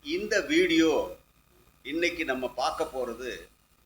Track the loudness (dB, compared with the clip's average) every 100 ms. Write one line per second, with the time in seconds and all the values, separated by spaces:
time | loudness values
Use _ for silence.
0 | -4 -6 0 -2 2 4 6 6 6 4
1 | 0 -8 _ _ _ _ _ _ -8 -2
2 | -2 -2 -4 -4 -4 -4 -4 -2 -6 -4
3 | -8 -8 -10 -10 -14 _ _ _